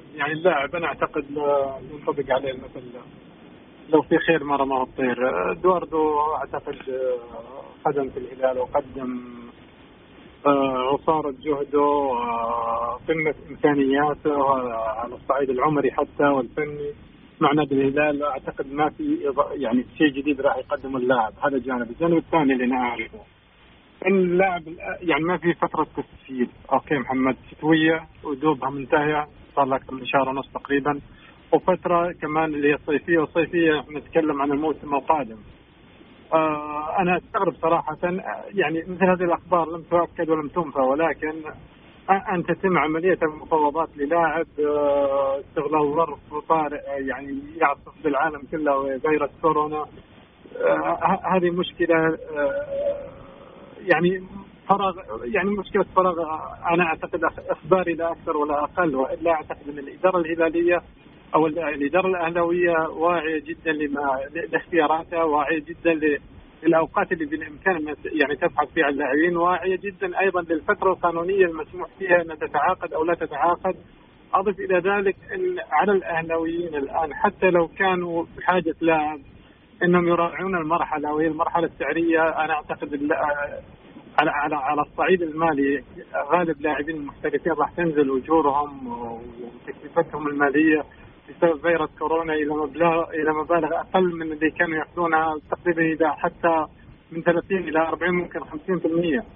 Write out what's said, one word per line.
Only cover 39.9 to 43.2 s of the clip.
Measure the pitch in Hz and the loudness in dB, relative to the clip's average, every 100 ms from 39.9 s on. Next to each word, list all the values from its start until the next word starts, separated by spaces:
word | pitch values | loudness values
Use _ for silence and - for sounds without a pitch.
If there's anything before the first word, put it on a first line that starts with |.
| 170 165 - 160 | 0 0 -2 0
ولم | 160 147 | 0 0
تنفى، | 180 156 139 | -4 -2 0
ولكن | 131 143 165 143 156 160 156 156 - - - - - | 2 2 0 0 -6 -6 -12 -16 -20 -20 -20 -6 0
أ-، | 190 196 185 | 0 0 -2
أن | |
تتم | 156 160 190 170 | 0 0 2 2
عملية | 151 160 185 165 | 2 2 2 2